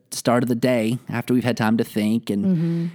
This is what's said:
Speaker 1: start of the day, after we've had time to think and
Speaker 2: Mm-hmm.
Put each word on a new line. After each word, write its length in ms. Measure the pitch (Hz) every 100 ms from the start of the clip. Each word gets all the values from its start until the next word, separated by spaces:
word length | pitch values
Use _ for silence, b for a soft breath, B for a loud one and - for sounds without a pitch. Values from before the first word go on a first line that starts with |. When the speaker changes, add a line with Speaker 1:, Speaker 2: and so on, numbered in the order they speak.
| _
Speaker 1:
start 320 | - - 120
of 60 | 123
the 40 |
day, 460 | 117 127 123 110 123 -
after 240 | 120 120
we've 100 | 127
had 140 | 120 113
time 200 | 110 113
to 60 |
think 460 | - 107 107 113 -
and 160 | 101 196
Speaker 2:
Mm-hmm. 400 | 170 165 165 170